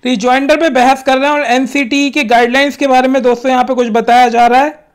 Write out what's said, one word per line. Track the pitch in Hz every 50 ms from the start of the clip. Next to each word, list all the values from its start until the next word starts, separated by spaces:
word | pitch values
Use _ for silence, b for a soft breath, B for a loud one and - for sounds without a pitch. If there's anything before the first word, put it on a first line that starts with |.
| _
रिजॉइंडर | 247 254 220 190 247 254 262 277 277 302
पे | 302 330 330 262
बहस | 262 240 254 269 269 262
कर | 277 262 262
रहे | 269 285
हैं | 294 294
और | 285 233 240
एनसीटीई | 254 269 - - 285 277 220 285 277 285 285
के | - 302 294
गाइडलाइंस | 208 247 233 247 240 240 269 277 285 277
के | - 294
बारे | 277 254 254 254 262
में | 262 269 233
दोस्तों, | 247 240 240 240 269
यहाँ | 262 254 247
पे | 254 262
कुछ | 247 247 233 214
बताया | 233 226 240 240 247 247 247
जा | 226 233 240
रहा | 240 240 254
है। | 277 302 302 - _ _